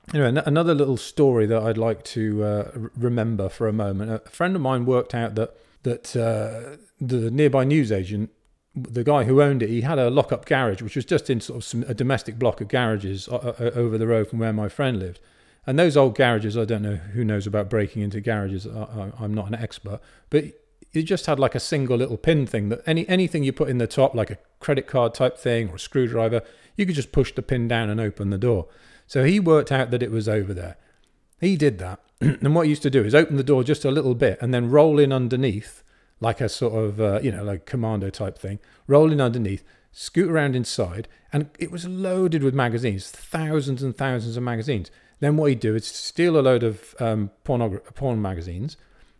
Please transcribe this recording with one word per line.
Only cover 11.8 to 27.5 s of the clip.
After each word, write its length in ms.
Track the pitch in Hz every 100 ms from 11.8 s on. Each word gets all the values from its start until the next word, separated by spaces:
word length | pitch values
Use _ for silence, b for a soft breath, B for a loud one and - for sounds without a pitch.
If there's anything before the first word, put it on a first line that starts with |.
| 123
a 80 |
domestic 440 | 110 127 131 - 117
block 220 | 123 -
of 80 | 104
garages 600 | 127 117 104 98 98 -
o-, 260 | 123 120 -
o-, 120 | 120 120
over 200 | 117 110
the 100 | 113
road 220 | 113 104
from 100 | 113
where 120 | 113
my 160 | 107 104
friend 300 | - 131 107
lived. 220 | 92 - b b b b -
And 120 | 143
those 180 | 175 143
old 180 | 131
garages, 440 | 110 127 110 107 113
I 80 | 110
don't 160 | 107
know 140 | 104 95
who 280 | 98 117
knows 220 | 110 101 98
about 240 | 104 98
breaking 320 | 110 101 110
into 180 | 104 104
garages. 460 | 113 107 98 95 107
I, 40 |
I, 420 | 110 107 110 98 113
I'm 120 | 104
not 140 | 107 104
an 80 |
expert, 460 | 113 110 - 101 104 b b b
but 160 | 147 - - _ _ -
it 100 | 160
just 220 | 160 180 -
had, 120 | 135
like, 160 | 131
a 60 | 120
single 360 | - 147 127 120
little 220 | - 113
pin 280 | 165 156 120
thing 220 | 110 101
that 140 | 117
any, 240 | 160 160 175
anything 360 | 185 180 156
you 80 | 135
put 180 | - 135
in 80 | 127
the 80 | 113
top, 280 | - 135
like 160 | 117 101
a 80 | 101 _ _
credit 260 | - 135 -
card 280 | 131 117
type 240 | - 127 -
thing 320 | 127 117 104
or 60 | 82
a 20 |
screwdriver, 640 | - 131 117 117 113 117 - B B B
you 80 |
could 120 | 185 147
just 160 | -
push 200 | 147 123
the 100 | -
pin 260 | -